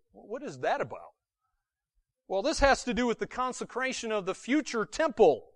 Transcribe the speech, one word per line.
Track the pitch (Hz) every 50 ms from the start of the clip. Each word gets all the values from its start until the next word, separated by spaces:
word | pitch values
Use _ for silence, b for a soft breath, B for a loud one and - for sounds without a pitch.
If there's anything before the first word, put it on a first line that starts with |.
| _ _
What | _ 208 - 202 220 277
is | 294 220 143 127
that | 135 - - -
about? | 202 110 110 85 82 85 - _ _ _ _ _ _ _ _ _ _ _ _ _ _ _ _ _ _ _ _ _ _ -
Well, | 185 196
this | 208 302 320 -
has | 277 269 254 - -
to | 247
do | 208 226 247
with | 240 214 -
the | 196
consecration | - - 240 254 254 233 - 214 - - 233 262 262 240 - 233 220
of | 214 208 180
the | 190 175
future | - - 226 269 311 - - - 226 202
temple. | - - - 320 311 - - 202 160 127 101 - - _